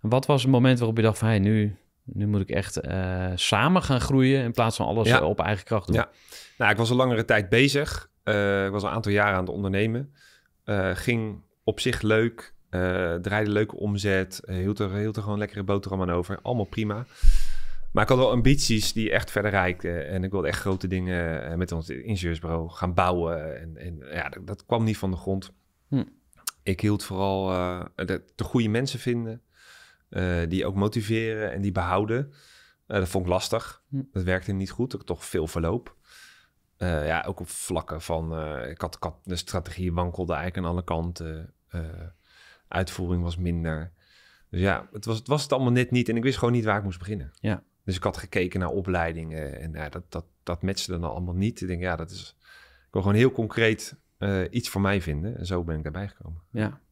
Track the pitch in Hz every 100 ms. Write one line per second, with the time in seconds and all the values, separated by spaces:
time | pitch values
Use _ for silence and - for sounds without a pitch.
0 | 107 127 - 143 127 131 131 123 117 113
1 | 110 107 113 110 98 110 104 95 _ _
2 | - 98 104 104 95 - 95 - - 95
3 | 92 92 92 90 - 101 131 160 - 127
4 | - 135 131 135 120 117 113 - - 107
5 | 110 123 80 104 82 104 - 110 - 110
6 | - - - - - _ 110 104 113 123
7 | 127 113 113 110 92 113 139 139 151 -
8 | - _ - 104 101 98 98 101 98 98
9 | 104 101 104 95 92 64 98 98 110 117
10 | 143 _ - _ _ _ - 104 95 90
11 | - 117 110 104 _ _ - 107 127 117
12 | 110 110 117 117 - - _ 92 92 92
13 | 90 85 90 104 104 104 107 - 104 101
14 | 104 95 92 - - 92 95 107 104 98
15 | 107 110 104 101 104 104 98 101 95 95
16 | 92 87 90 98 - 120 98 - 107 104
17 | 123 - - - - - - - - -
18 | 107 127 127 123 117 139 - 113 - -
19 | 110 104 - - 104 98 90 87 87 85
20 | 71 92 92 98 76 - 98 95 92 92
21 | 92 90 85 78 65 85 90 85 80 65
22 | 67 98 87 80 82 82 82 - 90 87
23 | 90 90 82 82 78 64 82 78 80 82
24 | 65 82 - - 98 101 - 120 110 104
25 | 98 92 - 95 - - _ _ _ 139
26 | - _ _ _ - _ - 90 107 101
27 | - 95 98 95 95 92 90 90 85 -
28 | 92 82 - - - 127 113 110 135 120
29 | 127 120 113 113 _ _ - - - _
30 | _ - 90 87 85 90 - 95 101 117
31 | 104 113 113 110 107 71 98 92 87 92
32 | 107 117 139 - - - _ _ _ 104
33 | 92 95 90 90 - 113 - - _ 139
34 | 135 98 90 92 92 95 95 - 123 -
35 | - 87 - 92 80 85 82 110 - _
36 | _ - - - _ _ _ _ 90 82
37 | 73 82 - 98 85 - - 85 - 78
38 | - 82 80 80 78 71 60 82 85 -
39 | 85 - - 87 - 95 82 - 90 85
40 | 87 85 87 80 87 95 87 87 85 82
41 | 85 85 82 80 82 _ _ 87 80 82
42 | 82 - _ _ - _ _ - 95 -
43 | 90 90 85 87 90 85 82 78 85 _
44 | _ _ _ _ _ 90 95 78 - 104
45 | 101 110 120 147 139 131 127 123 120 123
46 | 120 117 123 131 120 120 110 104 98 87
47 | 90 104 71 _ - 101 _ _ - 90
48 | - - - 104 90 95 87 95 92 90
49 | 82 82 80 78 73 69 82 78 76 82
50 | - 87 - _ - 87 95 98 - 87
51 | 82 60 87 90 104 117 92 85 92 82
52 | 82 - - _ _ - - _ _ 95
53 | 98 104 127 131 107 - 113 110 - -
54 | _ _ 101 98 90 110 - 95 98 98
55 | 82 73 92 - 85 90 82 80 78 82
56 | 98 - 85 82 - 107 107 139 _